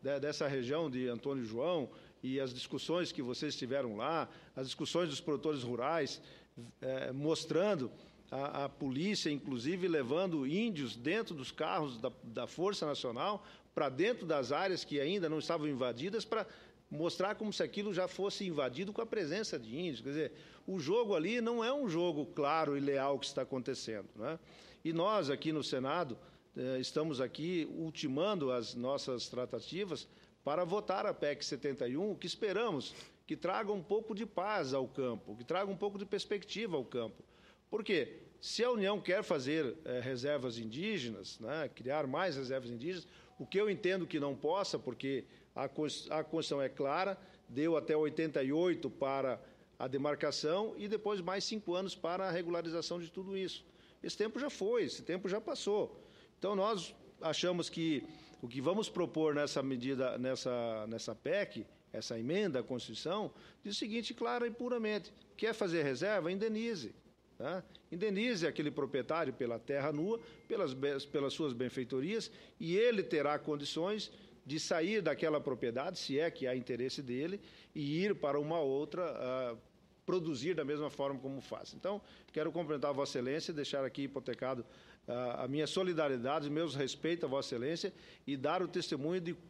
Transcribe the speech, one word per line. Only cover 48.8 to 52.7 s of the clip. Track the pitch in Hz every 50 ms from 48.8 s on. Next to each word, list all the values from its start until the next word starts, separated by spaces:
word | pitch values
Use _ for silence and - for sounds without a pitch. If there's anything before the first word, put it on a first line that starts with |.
| - 135
para | - - 139 135 135 135 135 131 120 104 - - - - - _ - -
a | 123
demarcação | 127 131 139 139 147 147 143 - 151 135 - - 151 165 190 214 220 -
e | - 202 208
depois | 214 208 208 196 208 196
mais | 175 180 185 196 -
cinco | - 226 214 202 - 175
anos | 180 190 190 -
para | - - 165 175 180 190 190
a |
regularização | 165 175 180 170 175 170 165 165